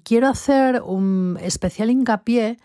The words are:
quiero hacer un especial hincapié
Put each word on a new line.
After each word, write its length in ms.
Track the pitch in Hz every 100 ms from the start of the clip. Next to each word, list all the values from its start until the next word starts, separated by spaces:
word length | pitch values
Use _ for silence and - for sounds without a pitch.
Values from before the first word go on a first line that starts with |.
quiero 240 | - 226 269
hacer 540 | 262 - 269 262 247
un 580 | - 190 190 190 180 165
especial 480 | 180 - 180 - 220
hincapié 680 | 254 240 214 - 240 220 233